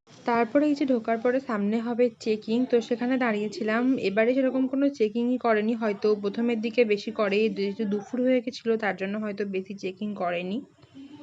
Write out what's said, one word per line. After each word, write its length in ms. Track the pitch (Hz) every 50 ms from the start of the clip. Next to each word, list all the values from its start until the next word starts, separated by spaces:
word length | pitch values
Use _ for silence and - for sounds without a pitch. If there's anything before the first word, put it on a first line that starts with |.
| _ _ - - -
তারপরে 420 | - 240 233 233 233 - 294 294 302
এই 80 | 294
যে 100 | 285 311
ঢোকার 320 | 262 262 233 226 226 226 226
পরে 220 | 226 247 247 269
সামনে 400 | 269 - 233 202 202 202 220 233
হবে 300 | 220 240 240 220 247 240 226 -
চেকিং, 460 | - 226 214 214 - - 220 240 254
তো 160 | 247 - 233
সেখানে 360 | 220 - 240 226 247 247 262 262
দাঁড়িয়েছিলাম। 800 | 254 240 214 208 208 214 208 - - 214 220 233 247 262 269 -
এবারে 360 | - 196 196 214 220 233 254
সেরকম 340 | 269 262 262 247 262 262 262
কোনো 220 | - 269 277 285
চেকিংই 480 | 277 - 226 214 208 233 240 240 254 240
করেনি, 360 | - 240 220 214 208 220 240
হয়তো 420 | 220 226 214 202 202 - 214 214
প্রথমের 460 | 202 202 202 196 226 233 240 240 220
দিকে 240 | 214 233 226 - 240
বেশি 260 | 214 208 202 - 233
করে, 380 | 220 - 214 202 196 208 220 220
যেহেতু 360 | 196 196 196 202 196 - 226
দুপুর 360 | 202 202 208 202 - - 247
হয়ে 200 | 247 254 262 254
গেছিলো 360 | 233 262 - - - 226 226 226
তার 180 | 220 202 185
জন্য 220 | 185 190 196 202 220
হয়তো 280 | 214 208 202 202 214
বেশি 280 | 202 190 190 190 - 202
চেকিং 420 | 196 - 185 190 185 214 208 202
করেনি। 460 | - 180 175 180 175 180 185 196 262 277 - _ _ - - - - - - - -